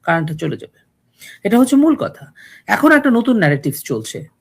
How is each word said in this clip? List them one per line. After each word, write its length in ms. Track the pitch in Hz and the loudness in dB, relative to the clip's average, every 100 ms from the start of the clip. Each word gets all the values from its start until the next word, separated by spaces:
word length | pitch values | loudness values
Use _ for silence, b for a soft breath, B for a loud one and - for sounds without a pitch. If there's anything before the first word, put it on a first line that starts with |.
কারেন্টটা 320 | - 165 156 | -4 -2 -2
চলে 220 | 156 160 127 | -6 -8 -8
যাবে। 220 | - _ _ _ _ B B B | -12 _ _ _ _ B B B
এটা 140 | 202 240 | 0 2
হচ্ছে 180 | 254 277 | 4 4
মূল 200 | 311 294 | 4 2
কথা। 360 | 92 - - B B B - | -4 -10 -20 B B B -4
এখন 260 | 202 302 | 0 4
একটা 180 | 302 269 | 4 4
নতুন 260 | 233 233 233 | 2 2 2
ন্যারেটিভস 460 | 151 143 143 135 | 2 0 -4 -8
চলছে 440 | - 113 110 - 151 _ | -6 -8 -8 -14 -16 _